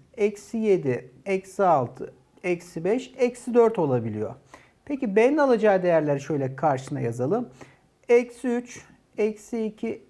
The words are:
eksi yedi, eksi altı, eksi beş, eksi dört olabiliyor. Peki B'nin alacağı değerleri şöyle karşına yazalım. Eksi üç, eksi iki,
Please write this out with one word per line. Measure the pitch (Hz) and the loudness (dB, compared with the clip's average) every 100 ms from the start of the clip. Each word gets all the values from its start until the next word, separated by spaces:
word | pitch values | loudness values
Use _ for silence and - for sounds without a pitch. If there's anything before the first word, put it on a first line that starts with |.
| _ - | _ -4
eksi | 208 208 - 226 | -2 -4 -10 -4
yedi, | 220 180 147 123 - - - | 0 2 0 -4 -6 -14 -6
eksi | 190 190 - | -6 -4 0
altı, | 190 151 120 - - - _ _ | 2 2 0 -6 -16 -16 _ _
eksi | 185 175 - 160 | -4 -4 -6 -6
beş, | 175 240 - - | -2 -2 -4 -2
eksi | 247 247 - | -2 -2 -2
dört | 233 226 226 | 4 4 4
olabiliyor. | 151 123 113 107 104 - _ - _ _ - | 0 0 -2 -6 -6 -10 _ -20 _ _ -10
Peki | 285 240 196 | -6 -2 2
B'nin | 240 302 | 4 4
alacağı | 277 233 214 190 | 2 4 4 4
değerleri | 180 165 147 143 | 4 2 2 -2
şöyle | - 151 131 131 | -2 -4 -4 -2
karşına | 160 135 - 139 | 0 0 -4 -6
yazalım. | 120 117 131 220 240 - - _ _ _ - | -4 -4 -2 -2 -4 -14 -20 _ _ _ 2
Eksi | 240 247 - 254 | 2 2 -6 -4
üç, | 240 240 - - _ _ - | -4 -6 -14 -20 _ _ -4
eksi | 214 214 - 233 220 | -4 -4 -10 -6 -6
iki, | 214 226 - - | -6 -8 -10 -6